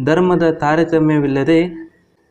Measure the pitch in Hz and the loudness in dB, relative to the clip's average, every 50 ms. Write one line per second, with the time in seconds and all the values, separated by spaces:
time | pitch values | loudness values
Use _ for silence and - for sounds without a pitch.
0 | 131 131 156 170 185 180 180 165 165 165 160 156 - 147 151 160 165 165 165 160 | -2 0 0 2 2 2 2 2 2 0 0 0 -2 -2 0 0 0 0 0 0
1 | 156 156 156 151 143 139 135 139 139 147 165 165 170 180 170 - - - _ _ | 2 2 2 0 0 0 -2 -2 0 2 2 2 0 -2 -6 -12 -16 -20 _ _
2 | _ _ _ _ _ _ | _ _ _ _ _ _